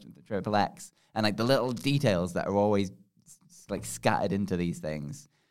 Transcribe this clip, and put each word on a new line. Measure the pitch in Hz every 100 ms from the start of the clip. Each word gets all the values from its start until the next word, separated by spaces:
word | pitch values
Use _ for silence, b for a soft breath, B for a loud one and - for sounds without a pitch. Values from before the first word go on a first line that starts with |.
| - - -
Triple | 101 107 104
X. | 98 - - _ _
And, | 110
like, | 107 101
the |
little | 120 135 123
details | 120 139 143 117 90 90
that | 87 80
are | 101
always, | 104 101 95 - _ _
s-, | _ - _ - -
like, | 98
scattered | - - 113 107 98
into | 98 95 90
these | 87 80
things. | 78 78 73 - - _ _